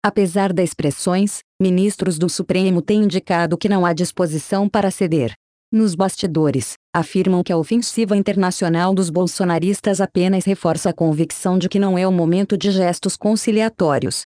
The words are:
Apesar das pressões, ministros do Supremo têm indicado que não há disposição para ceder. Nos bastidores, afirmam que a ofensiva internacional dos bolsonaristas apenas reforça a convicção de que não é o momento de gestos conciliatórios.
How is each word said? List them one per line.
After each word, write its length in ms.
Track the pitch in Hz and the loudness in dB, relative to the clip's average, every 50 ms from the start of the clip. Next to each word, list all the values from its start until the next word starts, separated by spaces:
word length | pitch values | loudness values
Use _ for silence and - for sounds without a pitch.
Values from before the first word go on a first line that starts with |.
| - | -2
Apesar 480 | 208 - 214 196 175 165 202 196 196 | -2 0 0 0 0 2 0 0 0
das 220 | 180 165 185 160 - | 2 0 0 -2 -2
pressões, 640 | - - 147 139 - - 190 180 185 202 202 - - - _ _ _ | -2 -2 -2 -2 -2 -2 0 2 2 0 0 -2 -6 -16 _ _ _
ministros 580 | 190 190 180 180 190 208 202 - 185 185 170 151 | 0 2 4 4 2 0 0 0 -2 -2 0 0
do 80 | 175 | -2
Supremo 540 | 175 - - 180 - 180 185 185 190 185 175 | -2 -2 -4 -4 -2 0 0 2 2 2 0
têm 220 | 151 - 208 214 214 | 0 2 2 2 2
indicado 540 | 202 160 190 - - 185 170 170 160 170 | 2 0 -2 -2 0 0 0 2 0 -2
que 120 | 170 - 202 | -2 0 0
não 160 | 202 190 180 | 2 2 2
há 80 | 175 170 | 2 2
disposição 760 | 156 180 165 - - 180 165 151 156 - - 208 196 202 | 0 -2 -4 0 -2 -2 -2 -2 -4 -4 -2 -2 0 0
para 240 | 208 - 214 196 190 | 0 0 0 0 0
ceder. 400 | 175 - 196 170 160 160 123 113 - _ _ _ _ _ _ _ | 0 0 0 0 2 0 0 -2 -4 _ _ _ _ _ _ _
Nos 220 | - 220 220 208 170 | 0 2 2 2 2
bastidores, 800 | 156 190 185 - - - 185 151 160 156 147 131 135 117 - - _ _ _ | 0 -2 -2 -2 -4 -6 -2 0 2 0 2 0 -2 -4 -6 -12 _ _ _
afirmam 520 | - 170 175 - - 190 185 190 185 180 175 | -4 -4 -4 -2 -2 0 2 2 2 0 0
que 100 | - 180 | 0 -2
a 40 | |
ofensiva 600 | 165 156 - 226 240 226 - - 226 226 190 208 | -2 0 0 -2 -2 -2 -2 -2 -2 0 0 0
internacional 760 | 202 196 - 196 196 185 180 180 - 190 170 165 165 175 185 | 0 0 0 0 0 0 0 -2 -2 -2 0 0 0 2 0
dos 200 | 196 185 190 170 | 2 0 0 0
bolsonaristas 880 | 156 175 185 175 - - 196 175 170 165 165 190 202 - - 214 196 185 | 0 0 -2 -2 -2 -2 -2 0 0 0 0 0 -2 -2 -2 -2 0 0
apenas 420 | 196 185 _ 185 175 185 196 190 - | -2 -2 _ 0 2 2 2 0 0
reforça 460 | 196 196 - - 175 160 160 - 190 | 0 -2 0 0 -2 -2 0 -2 -4
a 40 | 165 | -2
convicção 680 | - 170 160 151 147 165 160 - - - 190 180 185 | 0 0 0 2 0 -2 -4 -4 -6 -2 0 0 0
de 100 | 180 185 | 0 0
que 80 | - | 0
não 180 | 196 202 196 185 | 0 2 2 2
é 120 | 180 185 | 0 2
o 40 | 190 | 2
momento 460 | 190 175 170 160 170 190 202 - 214 | 2 2 2 2 2 0 0 0 -2
de 140 | 180 - 202 | -2 0 0
gestos 440 | 196 190 185 175 180 - - 190 - | 0 2 2 0 0 -2 -4 -6 -6
conciliatórios. 1080 | - - 208 220 214 - - 214 214 220 226 220 _ 185 156 139 127 101 95 - - - _ _ | -2 -2 0 0 0 0 0 0 0 0 -2 -2 _ 0 2 2 2 0 -2 -6 -6 -10 _ _